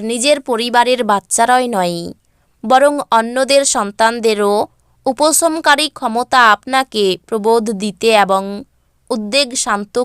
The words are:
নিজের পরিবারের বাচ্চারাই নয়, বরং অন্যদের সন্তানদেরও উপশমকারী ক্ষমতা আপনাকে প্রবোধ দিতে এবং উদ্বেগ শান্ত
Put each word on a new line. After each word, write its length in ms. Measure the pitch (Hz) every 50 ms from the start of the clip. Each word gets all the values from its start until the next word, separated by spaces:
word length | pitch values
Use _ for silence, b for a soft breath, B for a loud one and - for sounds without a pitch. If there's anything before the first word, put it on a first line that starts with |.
নিজের 360 | 202 226 233 240 226 285 294 285
পরিবারের 600 | 277 - 240 220 240 240 226 240 233 247 254 240 240
বাচ্চারাই 600 | 208 208 196 - - - - 233 233 247 254 254 247
নয়, 300 | 233 190 180 175 175 170 170 175 - _ _ _ _ _ _ _ _ _ -
বরং 280 | 214 262 262 277 294 294 285 - -
অন্যদের 520 | 233 226 226 233 240 262 269 240 277 277 277
সন্তানদেরও 880 | 277 - 262 208 202 202 - 226 226 233 240 214 226 214 202 208 202 208 208 - - _ _ _ _ _ _ -
উপশমকারী 800 | 269 254 - 302 311 302 - 339 330 320 330 311 311 285 277 311 294
ক্ষমতা 500 | - - 269 233 220 233 247 - - 254 240 220
আপনাকে 520 | 208 - - 254 262 262 262 - - 214 202 190 180 175 _
প্রবোধ 380 | - 226 220 202 226 226 233 220 233 226
দিতে 320 | 190 208 208 - - - 226 220 208
এবং 220 | 196 180 196 190 196 196 202 202 262 _ _ _ _ _ _ _ _ -
উদ্বেগ 380 | - 220 208 208 220 277 285 240 262
শান্ত 380 | - - - 214 202 208 - - 240